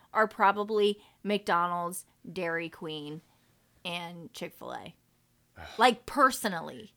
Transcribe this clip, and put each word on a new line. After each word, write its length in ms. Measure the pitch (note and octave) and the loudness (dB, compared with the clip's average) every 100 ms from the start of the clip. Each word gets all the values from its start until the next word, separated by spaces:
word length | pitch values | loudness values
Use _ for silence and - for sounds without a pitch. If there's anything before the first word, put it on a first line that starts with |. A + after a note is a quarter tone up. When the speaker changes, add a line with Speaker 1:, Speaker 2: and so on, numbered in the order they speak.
| _ | _
Speaker 1:
are 140 | G#3+ G#3+ | 2 2
probably 720 | - G3+ G#3 G#3 G#3+ G#3 G#3 - _ | 4 4 4 0 2 2 2 -8 _
McDonald's, 840 | G3 G3+ G#3 E3+ F3 F3 F3 F#3 - _ - | -2 -2 2 2 2 0 -4 -6 -14 _ -12
Dairy 380 | E3+ E3+ E3 E3 | -6 -4 -2 -6
Queen, 520 | - D#3+ D#3 D3 D#3 - _ _ _ _ _ | -10 -10 -8 -10 -12 -16 _ _ _ _ _
and 480 | F3+ F3 E3+ E3+ D#3+ | -10 -10 -10 -14 -16
Chick-fil-A. 640 | - E3+ - A#2+ B2 C3 - _ _ _ _ _ - | -12 -14 -12 -12 -12 -14 -20 _ _ _ _ _ -20
Speaker 2:
<sighs> 220 | - - | -8 4
Speaker 1:
Like, 260 | B3 - | 4 4
personally. 880 | - C#4+ C4 - G#3+ E3+ D3+ B2 - | -2 4 4 4 -4 -4 -8 -14 -18